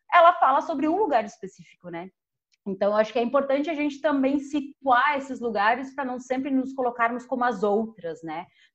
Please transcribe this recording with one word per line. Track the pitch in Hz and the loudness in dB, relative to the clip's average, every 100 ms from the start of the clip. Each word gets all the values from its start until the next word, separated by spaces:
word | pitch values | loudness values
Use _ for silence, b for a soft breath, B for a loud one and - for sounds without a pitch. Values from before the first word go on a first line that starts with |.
| _ | _
ela | 349 339 | 6 6
fala | 349 285 277 | 6 2 2
sobre | 311 294 302 | 0 -2 0
um | 359 | 0
lugar | 415 254 | 2 0
específico, | 208 - 190 - 160 _ 180 | -2 -10 -18 -18 -20 _ -14
né? | 170 190 _ _ _ _ _ - | -12 -14 _ _ _ _ _ -10
Então, | 190 202 | -2 0
eu | 214 | 2
acho | 220 | 0
que | 247 | 0
é | |
importante | 233 277 269 269 302 | 0 0 0 -2 -2
a | |
gente | 294 294 - | -2 -4 -2
também | 311 285 262 285 | -2 2 0 0
situar | - 302 - - 269 247 277 285 | -2 -6 -6 -6 2 4 4 0
esses | 269 240 | -6 -6
lugares | 233 202 208 254 269 - | -4 0 2 0 -4 -8
pra | |
não | 262 247 | -6 -8
sempre | - 262 277 | -6 -4 0
nos | 262 247 | 0 -2
colocarmos | - 247 233 233 247 - | -2 -4 0 -2 -2 -6
como | 254 247 | -2 -2
as | 208 | 0
outras, | 208 208 220 - 165 156 | 0 0 -2 -8 -12 -10
né? | 160 160 180 b b | -10 -12 -12 b b